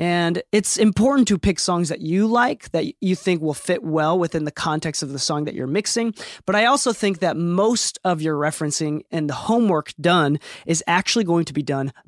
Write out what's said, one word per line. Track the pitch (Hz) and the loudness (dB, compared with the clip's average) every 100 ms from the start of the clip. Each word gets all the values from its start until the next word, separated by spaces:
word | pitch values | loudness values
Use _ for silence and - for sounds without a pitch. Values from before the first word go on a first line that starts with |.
And | 175 175 170 170 - | 0 0 0 -2 0
it's | 208 - - | 0 0 2
important | 214 190 247 277 214 | 2 4 4 4 4
to | 196 | 2
pick | 202 165 | 2 0
songs | - 175 160 | 0 0 0
that | - | -4
you | 156 185 220 | -2 0 2
like, | 240 247 254 - | 2 2 0 -4
that | 160 226 - | -4 -4 -4
you | 185 185 | -2 0
think | - 175 | 0 0
will | 156 | -2
fit | 143 - 175 | -4 -2 -2
well | 160 156 156 180 | 0 0 2 2
within | 165 160 147 | 0 -2 -6
the | |
context | - 170 156 160 - | -4 -4 -2 -4 -6
of | 139 | -8
the | 139 | -6
song | - 147 | -4 -2
that | 147 - | -4 -6
you're | 127 | -4
mixing. | 180 214 233 226 - - - - | -2 -2 -2 -2 -6 -14 -10 -2
But | 208 | 2
I | 233 | 4
also | 277 254 | 2 0
think | 208 202 175 | 0 -2 0
that | 175 151 | -2 0
most | 170 180 220 240 - - 190 | 0 2 2 2 -2 -4 -2
of | 165 | 0
your | 156 147 | -2 0
referencing | 147 - 151 - 151 151 - | -2 -2 -4 -2 -2 -4 -6
and | 165 147 | -4 -4
the | |
homework | 135 - 233 220 156 - - | -4 0 2 4 2 -2 -2
done | 170 175 147 147 - - - | 2 4 4 0 -4 -12 -4
is | 165 - | -2 2
actually | 175 - 233 180 | 0 2 0 2
going | 170 | 0
to | 165 | 0
be | 151 | -4
done | 135 135 135 - | -4 -2 -4 -8